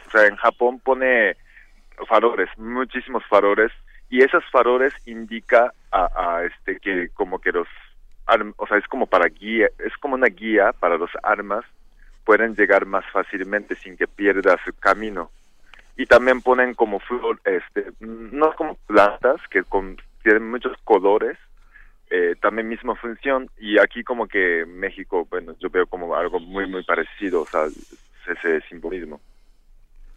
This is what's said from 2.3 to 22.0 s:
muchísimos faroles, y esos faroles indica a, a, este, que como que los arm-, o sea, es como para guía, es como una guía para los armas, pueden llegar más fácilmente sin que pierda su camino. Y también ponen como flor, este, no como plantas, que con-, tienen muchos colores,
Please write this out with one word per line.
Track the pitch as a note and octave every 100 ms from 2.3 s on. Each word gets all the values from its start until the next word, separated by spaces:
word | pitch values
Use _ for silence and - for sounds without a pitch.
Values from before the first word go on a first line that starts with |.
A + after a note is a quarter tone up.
| G#2+ F2+ -
muchísimos | A2 B2 B2+ B2+ C3 A#2
faroles, | - G2+ G2+ G#2 A#2 - - - -
y | B2+
esos | B2+ E3+ -
faroles | B2+ A#2+ B2+ C3+ - A#2+
indica | A2+ A2 A2+ - A#2+ A#2+ - -
a, | G2 F2
a, | F2+ F2 E2+
este, | F2 - - F#2
que | G2 F2+ F2
como | - F#2 F#2
que | F2+
los | E2+ E2+ - - - - - -
arm-, | A2 G#2+ -
o | G#2
sea, | G#2
es | -
como | C3 G#2+
para | F#2 E2+
guía, | - G#2 A2+ G2+ -
es | - -
como | C#3+
una | C3 B2
guía | F#2 A2 G#2 G#2 -
para | F2 E2
los | F2 -
armas, | - G#2 G2+ G#2+ - - - - - -
pueden | - G#2 A2+
llegar | G#2 G2 G2 G2
más | G2 -
fácilmente | G2 - F#2+ F#2+ G#2 -
sin | F#2 F#2 F2
que | F2
pierda | - G2+ F#2+ F#2+ F2
su | F#2
camino. | - G2+ F#2+ A2 F#2 D#2+ - _ _ - - - -
Y | B2+
también | A#2+ B2+ B2+
ponen | B2+ B2+ B2
como | A2+ G#2+ G2
flor, | - B2 A2+ -
este, | G2+ F2+ - G#2 G2 -
no | A2+ A2+ A2 C#3+ D#3
como | D#3 D#3 - -
plantas, | G#2 G2+ G2+ B2 E3 -
que | F#2+
con-, | - G2 F#2+ - - -
tienen | A2 A2 A2+
muchos | B2 - -
colores, | - G2+ G2 G#2 A2+ - - - - - - -